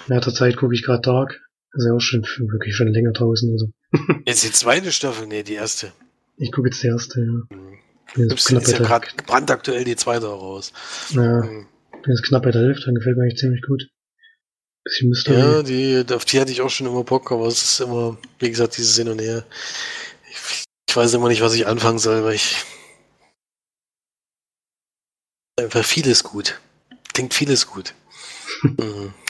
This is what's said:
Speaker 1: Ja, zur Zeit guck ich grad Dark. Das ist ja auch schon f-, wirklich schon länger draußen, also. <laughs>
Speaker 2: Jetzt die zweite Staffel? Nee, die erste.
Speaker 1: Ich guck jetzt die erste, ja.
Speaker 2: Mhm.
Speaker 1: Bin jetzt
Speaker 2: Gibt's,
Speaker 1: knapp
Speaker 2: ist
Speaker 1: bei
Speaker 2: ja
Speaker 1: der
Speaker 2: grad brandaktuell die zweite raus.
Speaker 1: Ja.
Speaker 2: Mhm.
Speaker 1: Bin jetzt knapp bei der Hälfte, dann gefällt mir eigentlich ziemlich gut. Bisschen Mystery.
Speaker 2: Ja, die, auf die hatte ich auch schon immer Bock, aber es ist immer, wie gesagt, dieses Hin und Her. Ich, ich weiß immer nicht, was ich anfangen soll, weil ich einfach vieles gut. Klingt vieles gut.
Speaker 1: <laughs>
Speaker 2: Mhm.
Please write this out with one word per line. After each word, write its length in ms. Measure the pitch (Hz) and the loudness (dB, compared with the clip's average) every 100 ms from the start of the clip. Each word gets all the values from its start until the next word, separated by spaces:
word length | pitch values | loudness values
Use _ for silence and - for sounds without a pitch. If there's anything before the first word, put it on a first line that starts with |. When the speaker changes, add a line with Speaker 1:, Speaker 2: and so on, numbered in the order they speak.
| - | -2
Speaker 1:
Ja, 120 | 123 | 0
zur 140 | - 110 | 0 2
Zeit 220 | 123 123 | 2 4
guck 140 | 127 | 0
ich 100 | 120 | 0
grad 240 | 117 120 123 | 0 0 2
Dark. 340 | 127 135 - _ _ _ | 0 0 -6 _ _ _
Das 100 | - | -2
ist 40 | 117 | 2
ja 60 | 117 | 2
auch 40 | |
schon 240 | 120 120 | 0 -2
f-, 140 | 107 - | -2 -4
wirklich 360 | 113 107 107 104 | -4 -2 -4 0
schon 140 | 113 | 2
länger 240 | 107 117 | 4 2
draußen, 380 | 110 117 113 117 | 2 0 2 0
also. 200 | 113 110 - _ | 0 -2 -6 _
<laughs> 300 | 151 147 143 - | 0 2 -2 0
Speaker 2:
Jetzt 160 | 120 | 0
die 80 | 113 | 2
zweite 400 | - 120 147 190 | 2 4 2 2
Staffel? 340 | 147 143 113 110 | -2 -2 -6 -6
Nee, 160 | 107 | -8
die 140 | 104 107 | -6 -6
erste. 360 | 110 - 101 - _ _ _ - | -6 -6 -8 -14 _ _ _ -8
Speaker 1:
Ich 140 | 127 | -6
guck 140 | - 123 | 0 -2
jetzt 180 | - | 0
die 40 | 123 | -2
erste, 320 | 117 117 123 | -2 -2 -2
ja. 40 | 117 117 113 98 | -2 -2 -6 -14
Speaker 2:
Mhm. 220 | 95 98 _ _ - | -20 -20 _ _ -10
Speaker 1:
Bin 100 | - | 0
jetzt 60 | 117 | 2
Speaker 2:
Gibt's, 160 | - - | 2 4
Speaker 1:
knapp 160 | 127 | 4
Speaker 2:
ist 60 | 123 | 4
Speaker 1:
bei 40 | |
Speaker 2:
ja 40 | 113 | 2
Speaker 1:
der 100 | 113 | 4
Speaker 2:
grad 380 | 117 - - - | 2 0 -12 0
brandaktuell 580 | 123 143 127 - 123 | 0 2 -2 -2 -4
die 120 | 123 117 | -2 -4
zweite 320 | - 117 110 | -2 -2 -4
raus. 440 | 101 95 98 - - - - - | -8 -10 -10 -12 -16 -14 -14 -4
Speaker 1:
Ja. 320 | 139 120 117 | 2 4 4
Speaker 2:
Mhm. 240 | 110 110 104 _ _ - | 0 -6 -16 _ _ -10
Speaker 1:
Bin 100 | - | 0
jetzt 80 | 120 | 0
knapp 200 | - 131 | 2 2
bei 80 | 127 | 2
der 100 | 113 | 2
Hälfte, 240 | 123 139 - | 2 0 -2
dann 100 | 120 | -2
gefällt 220 | 117 123 | 0 2
mir 60 | |
eigentlich 160 | 123 - | 0 0
ziemlich 240 | 131 127 | -2 -2
gut. 260 | - 135 - _ _ _ _ _ _ _ _ _ | -2 -4 -4 _ _ _ _ _ _ _ _ _
Bisschen 260 | - - 123 | -8 0 2
Mystery. 300 | 120 - 127 | 2 4 6
Speaker 2:
Ja, 240 | 139 151 | 6 4
die, 420 | 139 127 135 131 127 | 2 0 2 2 2
auf 120 | 120 - | -2 2
die 140 | 135 | 2
hatte 120 | 131 | 2
ich 100 | 127 | 0
auch 80 | 131 | -2
schon 160 | - 131 | -2 -4
immer 180 | 123 | -2
Bock, 280 | 120 131 - | 0 0 0
aber 160 | 120 113 | -2 0
es 160 | 117 | 0
ist 160 | - - | 0 0
immer, 380 | 127 120 117 110 - - | 0 -2 -2 -4 -14 -4
wie 140 | 120 | -4
gesagt, 260 | 117 117 - | 0 0 0
dieses 180 | 113 117 | 0 2
Hin 120 | 117 | 0
und 100 | 110 | -2
Her. 240 | 110 113 113 - - - - - - - - | -4 -4 -8 -14 -12 -10 -10 -10 -14 -18 -20
Ich, 320 | - - - - _ - | -14 -10 -10 -10 _ -4
ich 80 | - | 2
weiß 200 | 120 120 | 4 4
immer 140 | 120 | 2
nicht, 120 | 113 | 4
was 140 | 113 113 | 2 2
ich 100 | 104 | 0
anfangen 320 | 113 113 113 | 2 2 2
soll, 240 | 110 110 | 2 2
weil 120 | 110 107 | 2 0
ich 280 | - - - - - _ _ _ _ _ _ _ _ _ _ _ _ _ _ _ _ _ _ _ _ _ _ _ _ _ _ - | -2 -4 -8 -14 -20 _ _ _ _ _ _ _ _ _ _ _ _ _ _ _ _ _ _ _ _ _ _ _ _ _ _ -6
einfach 240 | 117 117 | -2 0
vieles 400 | 107 - 139 117 | 0 0 2 2
gut. 360 | - 101 104 - _ _ _ - - | 2 -4 -6 -6 _ _ _ -20 -10
Klingt 200 | - 131 | -6 -4
vieles 340 | - 143 127 - | -2 2 2 0
gut. 260 | - - - | -6 -16 -18
Speaker 1:
<laughs> 40 | _ - - - - - | _ -20 -20 -16 -14 0
Speaker 2:
Mhm. 520 | - - 110 101 101 98 - | 0 0 -6 -6 -10 -10 -10